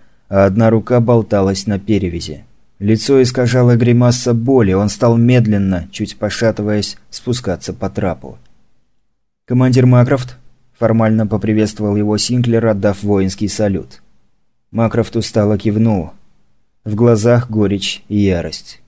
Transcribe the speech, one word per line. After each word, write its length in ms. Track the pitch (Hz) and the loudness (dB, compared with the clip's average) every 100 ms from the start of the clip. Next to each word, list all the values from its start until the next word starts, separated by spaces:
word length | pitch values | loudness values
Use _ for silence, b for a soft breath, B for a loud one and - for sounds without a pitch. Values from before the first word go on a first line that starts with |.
| b b _ | b b _
а 160 | 98 98 | 2 2
одна 240 | 98 113 | 4 2
рука 300 | 110 - 123 | 2 2 0
болталась 680 | 117 117 104 101 98 95 - | 2 2 2 0 0 -2 -4
на 120 | 98 | -6
перевязи. 640 | 95 101 90 85 82 73 - _ _ _ | -2 -2 -2 -6 -10 -14 -18 _ _ _
Лицо 420 | 101 110 - 135 | -2 0 2 2
искажало 540 | 123 127 123 127 123 120 | 2 0 0 2 4 4
гримаса 580 | 123 120 120 120 123 | 4 4 2 2 0
боли, 400 | 123 117 131 101 | -2 2 2 2
он 160 | 92 104 | 0 0
стал 280 | - 120 117 | 0 0 2
медленно, 680 | 120 127 107 104 98 90 82 | 2 2 2 0 0 -2 -6
чуть 260 | - 104 - | -10 -10 -6
пошатываясь, 800 | 104 - 113 107 104 104 101 - _ | -8 -2 -2 -2 -4 -4 -4 -10 _
спускаться 640 | - - 123 98 87 - | -12 -6 -6 -4 -6 -8
по 160 | - 95 | -8 -8
трапу. 480 | - 98 - 65 - - - _ _ _ _ _ _ _ _ _ | -4 -6 -6 -12 -20 -20 -20 _ _ _ _ _ _ _ _ _
"Командир 400 | 123 127 123 123 | 0 2 4 4
Макрофт", 520 | 123 123 139 - - - _ _ _ | 4 4 0 -4 -14 -20 _ _ _
формально 500 | 113 113 110 110 107 | 0 2 2 0 0
поприветствовал 680 | 107 107 107 107 - 104 104 | -2 -2 0 0 -2 -2 0
его 220 | 104 104 | 0 -2
Синклер, 480 | - 123 120 113 113 | -2 -2 0 0 0
отдав 380 | 101 104 98 | 0 -2 -2
воинский 440 | 101 101 95 - 101 | -2 0 0 -4 -6
салют. 540 | - 104 95 - - _ _ _ _ _ _ _ | -2 -2 -2 -6 -18 _ _ _ _ _ _ _
Макрофт 440 | 113 113 117 107 117 | -4 -2 -2 -2 -4
устало 420 | - 113 104 104 | -4 0 0 0
кивнул. 540 | 110 104 113 101 80 - - _ _ _ _ _ | -2 0 0 0 -4 -14 -20 _ _ _ _ _
В 120 | - 104 | -10 0
глазах 540 | 120 110 113 120 123 | 2 4 2 0 0
горечь 540 | 107 101 98 - - - | -2 -2 -2 -4 -10 -4
и 80 | 104 | 0
ярость. 640 | 101 87 82 - - - | 0 0 -6 -12 -18 -20